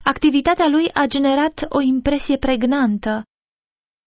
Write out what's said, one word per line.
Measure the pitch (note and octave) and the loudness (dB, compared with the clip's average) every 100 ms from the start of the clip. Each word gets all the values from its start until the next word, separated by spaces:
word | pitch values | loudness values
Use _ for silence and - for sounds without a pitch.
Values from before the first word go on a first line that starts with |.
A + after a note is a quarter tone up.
activitatea | - C4+ D#4 C#4 D4+ F4+ D#4+ | -4 0 2 2 0 2 2
lui | D4+ E4 | 2 0
a | - C#4 | 0 0
generat | C#4 C#4 C4+ D#4 - - | 0 0 2 0 -4 -4
o | C#4+ | -2
impresie | C4+ C4 C#4 C#4+ - C4+ | 0 0 0 -2 -2 -2
pregnantă. | - B3+ B3 C#4+ B3 G#3 G#3+ G#3+ A3 _ _ _ _ _ _ _ | 0 0 0 0 0 -2 -4 -6 -8 _ _ _ _ _ _ _